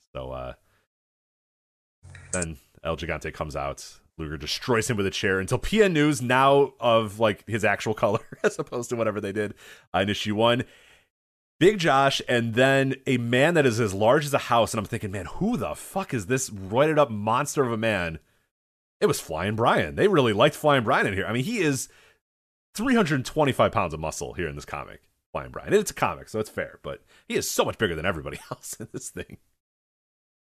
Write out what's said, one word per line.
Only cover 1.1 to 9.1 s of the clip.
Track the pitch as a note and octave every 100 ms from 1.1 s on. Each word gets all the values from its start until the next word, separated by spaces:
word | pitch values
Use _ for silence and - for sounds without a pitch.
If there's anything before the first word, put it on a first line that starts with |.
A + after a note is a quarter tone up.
| _ _ _ _ _ _ _ _ _ - - -
then | F#2 E2+ D#2 _ _
El | D#2+ D#2+
Gigante | E2 D#2 D#2+
comes | - D#2 C#2+
out. | C#2 C#2 - - _ -
Luger | D#2 D2+
destroys | D2 - - A#2 A2
him | G#2+
with | F#2+
a |
chair | - G2+ F#2+
until | F#2+ B2
P | - A3
N | G3+
News, | D#3 D3+ C3+
now | A#2+ B2+ C#3 C#3+ C#3 -
of, | A#2 A2+ A2 G2+
like, | A2+ G2 -
his | G#2+
actual | G#2 G2+ A#2
color, | G#2+ A2 G2+ -
<laughs> | -
as | G#3 -
opposed | D#3 B2 A#2
to | A#2
whatever | A2